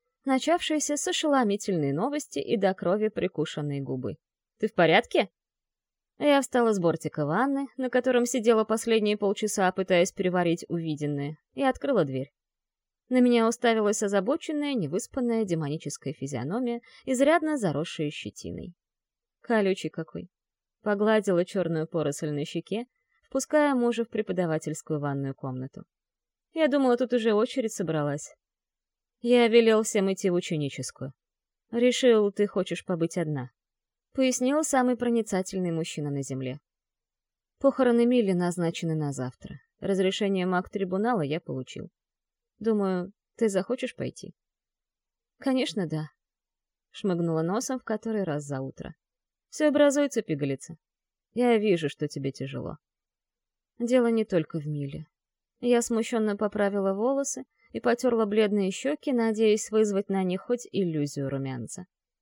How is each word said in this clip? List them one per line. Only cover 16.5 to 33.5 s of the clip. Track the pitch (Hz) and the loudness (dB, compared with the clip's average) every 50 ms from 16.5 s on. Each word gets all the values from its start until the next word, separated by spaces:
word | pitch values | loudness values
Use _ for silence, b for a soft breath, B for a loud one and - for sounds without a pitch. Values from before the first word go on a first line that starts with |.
| 196 247 254 240 233 240 B B B B B | -4 -4 -4 -4 -6 -6 B B B B B
изрядно | 262 262 240 277 294 330 349 311 311 302 | -4 0 2 4 4 4 2 0 -2 -2
заросшая | 262 208 165 143 143 170 - - - 151 147 | -2 -2 -2 -2 -2 -4 -4 -6 -6 -6 -6
щетиной. | - - - 104 - - - 87 87 - - 180 - _ _ _ _ _ _ _ _ _ _ _ _ _ | -6 -8 -12 -14 -14 -12 -12 -12 -10 -10 -12 -14 -16 _ _ _ _ _ _ _ _ _ _ _ _ _
Колючий | - - 233 214 202 190 196 - - 160 | -4 0 0 2 2 2 0 -2 -4 -8
какой. | - 170 160 - - 180 180 - _ _ _ _ _ _ _ _ _ _ | -8 -8 -10 -10 -10 -14 -14 -14 _ _ _ _ _ _ _ _ _ _
Погладила | _ 214 208 202 214 220 220 214 202 202 180 170 180 | _ -2 0 2 2 2 2 2 2 2 2 2 0
черную | - - 190 170 165 165 156 160 - | 0 -2 -2 -2 0 -2 -2 -2 -2
поросль | - 160 151 143 147 - 165 151 | -2 -2 -2 -2 -2 -4 -4 -4
на | 147 143 156 | -4 -4 -4
щеке, | - - 165 - - 190 226 - - _ _ _ _ _ _ _ | -4 -6 -8 -6 -6 -6 -6 -6 -10 _ _ _ _ _ _ _
впуская | _ - 269 - - 302 302 294 285 269 | _ -4 -4 -2 2 2 4 4 4 4
мужа | 247 240 240 226 233 233 | 2 2 2 0 0 -4
в | - | -2
преподавательскую | - 214 208 - 185 180 175 160 156 160 - 151 156 - - - 156 147 | -4 -4 -4 -2 -2 -2 0 0 -2 -2 -2 -6 -8 -8 -6 -4 -4 -2
ванную | 143 143 139 139 139 135 135 | -2 -2 -2 -2 -4 -4 -6
комнату. | - - 131 127 127 131 131 - - - - _ _ _ _ _ _ _ _ _ _ _ _ | -8 -8 -8 -8 -8 -10 -10 -12 -16 -20 -20 _ _ _ _ _ _ _ _ _ _ _ _
Я | _ 320 311 254 | _ 2 2 4
думала, | 285 285 269 247 240 | 4 4 4 4 4
тут | 240 262 226 | 2 2 0
уже | 247 233 220 233 | 0 0 2 2
очередь | 208 208 226 - - 269 226 220 | 2 2 2 0 -2 -4 -4 -4
собралась. | - - 185 160 160 151 147 147 143 151 - - - _ _ _ _ _ _ _ _ _ _ _ _ _ _ _ _ _ - | -4 -4 -4 -2 0 0 0 0 -2 -4 -8 -12 -20 _ _ _ _ _ _ _ _ _ _ _ _ _ _ _ _ _ 0
«Я | 240 247 240 240 | 4 4 6 6
велел | 220 220 233 226 220 220 214 220 | 6 6 6 8 8 6 4 2
всем | - - 208 190 196 | 2 0 2 2 2
идти | 190 - - 190 | 0 0 0 0
в | 175 | 0
ученическую. | 180 - - 175 151 143 135 - - 127 - - - 135 139 - _ _ _ _ _ _ _ _ _ _ _ | 0 0 -2 -2 -2 -2 -4 -6 -8 -10 -10 -10 -12 -12 -12 -12 _ _ _ _ _ _ _ _ _ _ _
Решил, | 226 233 247 247 240 - 262 247 226 214 208 202 | 0 2 2 2 4 4 6 6 6 6 4 2
ты | 196 - 208 196 | 2 0 -2 0
хочешь | - 196 190 - - - - | 0 -4 -4 -2 -6 -6 -4
побыть | - 185 160 165 160 - | -4 -2 -2 -2 -2 -2
одна», — | 185 160 151 151 135 123 131 | -4 -4 -2 -4 -6 -6 -10